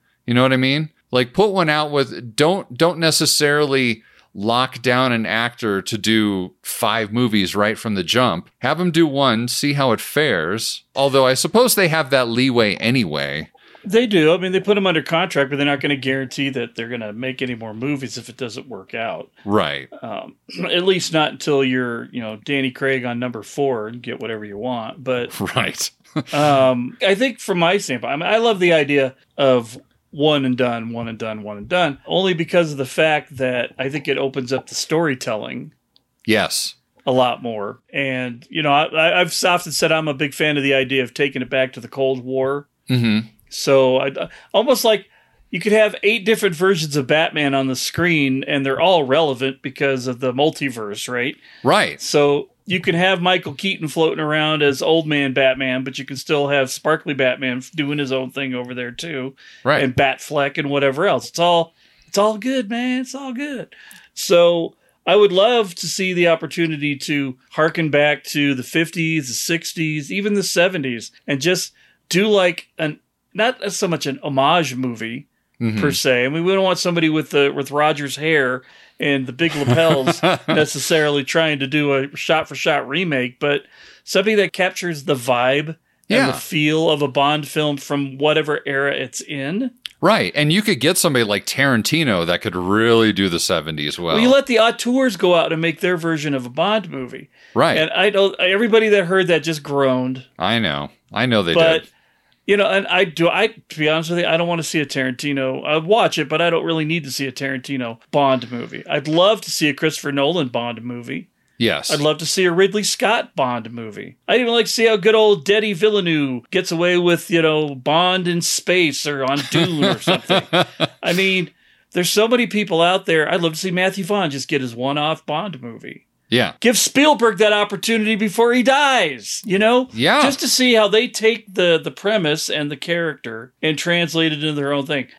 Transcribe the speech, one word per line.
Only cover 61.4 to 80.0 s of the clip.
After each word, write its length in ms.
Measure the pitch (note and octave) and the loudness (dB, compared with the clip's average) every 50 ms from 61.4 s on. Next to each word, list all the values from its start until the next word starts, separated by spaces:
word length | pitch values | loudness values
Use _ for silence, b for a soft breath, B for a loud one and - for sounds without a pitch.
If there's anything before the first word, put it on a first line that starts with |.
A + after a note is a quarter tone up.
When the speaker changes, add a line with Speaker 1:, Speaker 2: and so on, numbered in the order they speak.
Speaker 2:
all, 340 | F3 F3 E3+ E3 E3 - _ b b b b b b | 2 4 4 2 0 -2 _ b b b b b b
it's 100 | b - | b 0
all 220 | G3 G#3 A3 A3 G3+ | 2 2 2 0 -2
good, 320 | G#3 B3+ C4+ C4 G#3+ G3 | -4 -4 -2 -2 -4 -4
man. 300 | A#3 A#3 B3 B3+ B3+ B3+ | -4 -4 -4 -4 -4 -4
It's 120 | B3+ B3+ C4 | -6 -8 -10
all 200 | C#4 C#4 C4 A#3+ | -12 -12 -10 -10
good. 400 | B3 D4 D4 C#4 A3 - - - B B B B B B B B | -8 -8 -8 -10 -10 -12 -14 -18 B B B B B B B B
So 600 | - - - F3+ F3 F3 F3 F3 E3+ E3+ E3+ - _ _ _ _ _ - | -8 0 4 6 6 6 6 4 2 -2 -6 -8 _ _ _ _ _ 0
I 100 | - F#3 | 2 6
would 160 | G#3 G#3 G3+ | 6 6 6
love 420 | F3+ F#3 G3+ A#3+ B3 A#3 G#3 F3+ E3+ | 6 4 4 4 4 2 0 -2 -4
to 120 | - - D#3+ | -10 -8 -8
see 240 | - - F#3+ F#3 F3+ | -4 -4 -2 -2 2
the 140 | F3 F3 E3+ | 2 4 4
opportunity 680 | E3 D#3+ E3+ C3+ - E3+ E3 D#3+ D#3 C#3+ D3 D3 C#3+ | 4 2 0 -4 -4 -2 -2 -2 -2 -2 -2 -4 -4
to 400 | C#3 - - D3+ C#3+ C#3 C3+ B2+ - b b | -4 -4 -4 -2 -2 -2 -4 -6 -10 b b
harken 400 | b - D#3 D#3+ D#3 F3 D#3+ D3+ | b 0 0 2 2 0 0 2
back 340 | C#3+ C#3+ D3 D3 D3 C3+ - | 2 4 4 2 2 -2 -4
to 300 | - - D3+ C#3+ C#3+ C3+ | -6 -2 0 0 0 0
the 80 | B2+ | -2
fifties, 680 | A#2+ - - D#3+ E3+ D#3+ - F3 D#3+ D#3+ D#3+ D#3 C3+ B2+ | -4 -4 -2 -2 -2 -2 -2 -2 -2 0 0 -2 -2 -4
the 60 | A#2 | -6
sixties, 760 | - - - E3 E3 - - - F3 D#3+ D#3 D3+ D3+ C#3+ D3 | -6 -4 -4 -4 -4 -6 -6 -6 -4 -4 -4 -4 -6 -6 -6
even 220 | F#3 G3 G3+ G#3+ G#3 | -4 -4 -2 0 0
the 80 | G3+ | -2
seventies, 680 | F#3 - - F3+ F3 F#3 F#3 E3+ C3+ C3 A#2+ A2+ - - _ b b | -2 0 2 2 2 2 2 -2 -4 -4 -6 -6 -10 -14 _ b b
and 140 | b C#3+ C3 | b -4 -2
just 320 | C#3 F3 F#3 F3 - - _ b b b b b b - | 0 0 0 0 -2 -8 _ b b b b b b -2
do, 200 | E3 F#3 G#3 A3 | 0 0 2 4
like, 400 | G#3 G3 F3+ F3+ E3+ - - _ _ - | 4 4 4 2 0 -4 -10 _ _ -6
an, 220 | D#3+ D3+ D3+ - _ _ _ _ _ _ - | -6 -6 -6 -10 _ _ _ _ _ _ -4
not 380 | F3+ A3 B3+ B3+ - - G3+ | -2 0 0 -2 -4 -6 -8
so 160 | F3 - G#3 F3+ | -4 -2 -2 -2
much 180 | E3 C#3+ - | -2 -2 -4
an 120 | C#3+ C3+ - | -6 -6 -6
homage 520 | - D3+ C3+ C3 C3+ D3 E3+ F3 E3 B2+ B2+ | -6 -2 0 2 4 4 4 2 2 0 -4
movie 520 | B2+ C3 B2 A#2 G#2+ A2 A2+ A#2+ C#3+ - _ _ _ _ _ _ - | -4 -4 -4 -6 -6 -8 -10 -10 -12 -14 _ _ _ _ _ _ -4
Speaker 1:
Mm-hmm. 180 | A#2+ A2+ G#2+ G3+ | -4 -2 0 0
Speaker 2:
per 120 | E3+ C#3+ | 0 0
se. 320 | - - - C3+ B2+ A#2+ B2 | 0 0 2 2 2 2 2
I 40 | C3+ | 0
mean, 140 | D3 E3 E3+ | 0 0 0
we 80 | F#3 G3 | 0 2
don't 100 | G3 F#3+ | 2 2
want 160 | F#3 F3+ F3 | 2 0 0
somebody 280 | - F3+ E3+ E3+ D#3+ D#3 | 0 -2 0 0 2 2
with 220 | D#3 D#3 D3 - | 0 0 -2 0
the, 220 | - C#3+ C#3+ C#3 C#3+ | 2 2 2 2 2
with 160 | C#3+ C3 C3+ | -2 -4 -2
Roger's 460 | C#3 D3 D3+ D#3 D#3 C#3+ C#3+ C3+ B2+ | 0 2 2 2 2 0 -4 -8 -8
hair 460 | C#3+ D3+ D#3+ D#3+ D3 C3 B2+ B2+ B2 - b b b b b b b | -4 -2 0 2 2 2 0 -2 -4 -8 b b b b b b b
and 300 | - C#3+ C#3 C3+ C3 B2+ | -2 0 0 -2 -2 -4
the 40 | |
big 220 | A#2+ B2 E3+ E3 D3 | -4 -2 -2 -2 0
lapels 680 | D3 C#3 B2 B2 E3 E3 E3 D#3 C3+ | 0 0 2 4 4 4 4 4 2